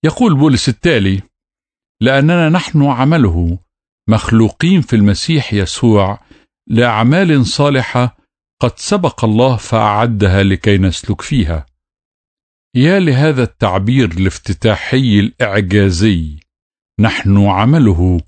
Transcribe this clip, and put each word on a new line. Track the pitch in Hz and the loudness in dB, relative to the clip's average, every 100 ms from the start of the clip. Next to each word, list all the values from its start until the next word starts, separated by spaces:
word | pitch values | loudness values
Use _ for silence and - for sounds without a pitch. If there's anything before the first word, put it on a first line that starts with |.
يقول | 156 - 240 | -2 0 0
بولس | 143 151 127 - | 2 2 2 -2
التالي: | 120 175 135 95 98 - _ _ _ _ _ _ _ | -2 0 0 0 -2 -6 _ _ _ _ _ _ _
"لأننا | 117 139 147 175 160 | 0 2 2 2 2
نحن | 175 - 156 | 0 0 0
عمله، | 143 123 135 165 110 85 85 90 _ _ _ _ - | 0 0 0 2 0 0 -2 -4 _ _ _ _ -2
مخلوقين | 110 - 113 110 - 175 185 | -2 2 2 2 0 0 0
في | - 113 | 0 2
المسيح | 101 98 - 160 - | 2 0 -2 -2 -2
يسوع | 104 95 - 120 104 95 104 _ - _ _ _ | -4 -4 -2 2 2 0 -6 _ -20 _ _ _
لأعمال | 113 120 110 117 160 190 147 113 | 0 0 2 2 2 2 0 0
صالحة | - 143 135 120 123 123 _ _ _ _ _ | 0 0 0 -2 -2 -4 _ _ _ _ _
قد | 123 - | -6 -4
سبق | - 208 165 - | -4 -2 -2 -2
الله | 113 107 131 117 | -2 2 2 0
فأعدها | - 113 107 104 120 107 101 95 | -2 -2 0 0 -2 0 0 2
لكي | 98 95 107 101 | 2 0 0 0
نسلك | 92 - - 98 | 0 -4 -6 -8
فيها." | - 143 82 80 - _ _ _ _ _ _ _ _ _ _ 123 | -4 -2 -2 -4 -10 _ _ _ _ _ _ _ _ _ _ 0
يا | 147 196 | 2 2
لهذا | 175 131 151 135 | 2 2 0 0
التعبير | 117 _ 104 92 101 131 107 | -2 _ -2 -2 0 0 0
الافتتاحي | 85 95 - - 95 113 101 - 131 131 104 | 0 -4 -4 -10 -4 -2 -2 -2 -2 2 0
الإعجازي، | 104 - 113 98 95 101 98 85 110 90 78 73 _ _ _ _ _ - | 0 -4 -4 -2 0 0 2 2 0 0 -4 -12 _ _ _ _ _ -2
"نحن | 104 - 101 101 101 | -2 0 0 2 2
عمله" | 95 113 160 120 85 90 87 | 2 2 2 2 2 0 -2